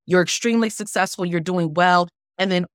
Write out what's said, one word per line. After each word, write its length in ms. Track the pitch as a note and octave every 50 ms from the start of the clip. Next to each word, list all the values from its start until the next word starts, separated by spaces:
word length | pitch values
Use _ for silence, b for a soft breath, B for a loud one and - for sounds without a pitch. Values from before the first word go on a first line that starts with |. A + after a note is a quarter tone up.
| _
You're 160 | - F3+ F3+
extremely 480 | E3+ - - - - A#3 A3+ A#3 A3+ A3
successful. 560 | - - G#3 - - G3 F#3+ F#3+ - - F#3
You're 140 | F3 E3+ E3+
doing 340 | D#3 F3+ F3+ F3+ E3+ D#3+ D3+
well. 340 | F3 F3 F3+ F3+ F3 F3 F3 _ _ _ _ _ -
And 120 | F#3+ G3
then 140 | F#3 F3+ F3+ -